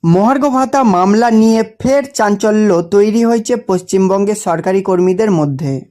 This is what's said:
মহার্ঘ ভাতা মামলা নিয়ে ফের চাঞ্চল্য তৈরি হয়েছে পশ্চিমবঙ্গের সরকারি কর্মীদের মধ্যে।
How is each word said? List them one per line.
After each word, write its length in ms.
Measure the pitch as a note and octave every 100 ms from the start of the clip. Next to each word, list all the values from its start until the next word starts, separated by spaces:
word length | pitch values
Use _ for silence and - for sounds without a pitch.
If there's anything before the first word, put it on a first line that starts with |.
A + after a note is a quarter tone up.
| E3+
মহার্ঘ 320 | F3 G#3+ C4+ C#4+
ভাতা 320 | C4 C4 C#4 B3+
মামলা 420 | F3+ F#3 G#3+ A#3
নিয়ে 300 | A3 A3 A3+ A3 -
ফের 260 | B3 C#4 C4+
চাঞ্চল্য 560 | - G#3 G3+ A3 G#3+ G#3+ F3 E3+
তৈরি 320 | G3+ G#3 A3
হয়েছে 300 | A#3 A#3 A3+ A#3+ -
পশ্চিমবঙ্গের 720 | F#3 F3+ F#3+ F#3 G3 G3+ G#3
সরকারি 360 | F#3+ E3 F#3+ F#3+
কর্মীদের 480 | F#3+ F3+ F3+ F#3 A3
মধ্যে। 420 | F3 D3 C3+ D3 C3+ -